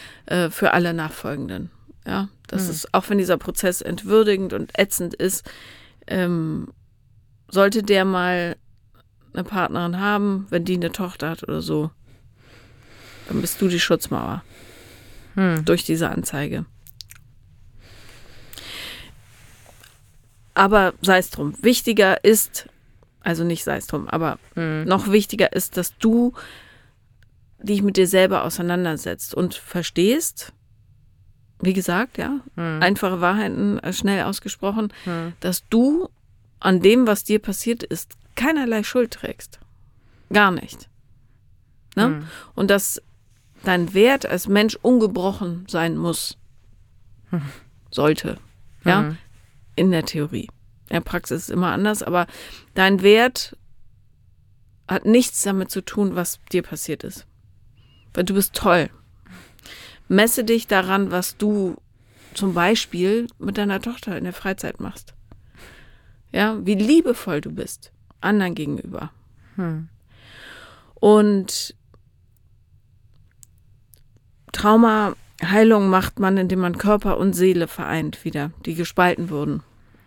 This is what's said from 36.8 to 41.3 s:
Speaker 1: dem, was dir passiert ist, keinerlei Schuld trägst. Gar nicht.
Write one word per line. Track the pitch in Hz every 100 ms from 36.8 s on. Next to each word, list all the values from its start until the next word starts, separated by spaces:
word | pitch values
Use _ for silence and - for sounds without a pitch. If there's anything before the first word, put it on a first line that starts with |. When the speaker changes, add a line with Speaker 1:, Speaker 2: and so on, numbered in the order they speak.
Speaker 1:
dem, | 185 240 240
was | 202
dir | - 214
passiert | 208 190 233 233
ist, | - 160 - - - -
keinerlei | 254 320 240 220
Schuld | 226 254 233
trägst. | - - - - - - _ _ _ _ _ -
Gar | 208 202
nicht. | 175 - - - _ _ - _